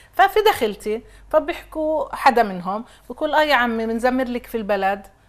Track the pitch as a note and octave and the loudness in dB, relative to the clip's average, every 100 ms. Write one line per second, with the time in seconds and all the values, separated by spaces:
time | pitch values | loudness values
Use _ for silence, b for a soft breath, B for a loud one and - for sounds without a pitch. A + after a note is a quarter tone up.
0 | B - F#4+ A4 G#4 - G#3+ G3+ G#3+ A3 | B 2 4 4 2 2 -2 -4 -6 -8
1 | b b - D#4 D4+ - - D#4 D#4 D#4 | b b -2 0 0 -6 -10 -6 -2 -2
2 | - - C#4 A#3+ G#3 F#3 F3+ G#3+ - B | -4 0 2 4 2 -2 -6 -6 -8 B
3 | - B3 D#4 D4 D4+ B3+ A#3+ A3+ A3+ A3+ | -18 -6 0 2 4 2 2 -2 -4 -2
4 | B3 B3+ A#3+ A#3+ - A3+ G3+ G3+ F#3+ G3+ | 0 0 -2 -6 -8 -6 -2 0 0 -2
5 | - b | -8 b